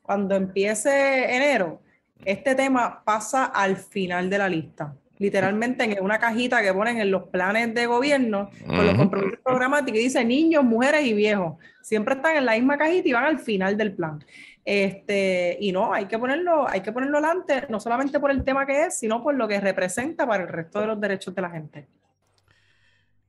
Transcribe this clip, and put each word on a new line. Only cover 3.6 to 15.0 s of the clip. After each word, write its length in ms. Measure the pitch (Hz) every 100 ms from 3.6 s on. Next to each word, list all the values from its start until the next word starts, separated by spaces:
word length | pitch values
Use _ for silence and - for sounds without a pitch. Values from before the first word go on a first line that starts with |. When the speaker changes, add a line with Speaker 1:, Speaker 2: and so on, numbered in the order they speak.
| 196 190
Speaker 1:
final 520 | - 202 180 180 185
de 100 | 202
la 100 | 196
lista. 460 | 160 139 - 151 139 _ -
Literalmente 640 | 202 196 190 208 240 254
en 180 | 233 202
una 160 | 190 214
cajita 440 | 233 220 247 240
que 100 | 202
ponen 260 | 190 220 233
en 120 | 202
los 140 | 190
planes 500 | 185 185 185 220 233
de 100 | 226
gobierno, 640 | 240 240 285 277 240 202 202 - -
con 120 | 87
los 160 | -
Speaker 2:
Ujú. 20 | 98
Speaker 1:
compromisos 440 | 196 196 196 -
programáticos, 560 | 262 254 254 294 262 220
y 40 |
dice 200 | 247 262
niños, 400 | 233 262 330 320
mujeres 400 | 254 226 262 302
y 80 | 269
viejos. 440 | 208 214 202 170 139 - _
Siempre 320 | - 214 214
están 220 | 269 320 311
en 100 | 247
la 60 |
misma 260 | 220 254 285
cajita 300 | 311 370 339
y 40 |
van 120 | 240
al 140 | 285 269
final 380 | - 196 190 208
del 180 | 214
plan. 300 | 185 160 151 - - - -
Este, 920 | - 202 196 190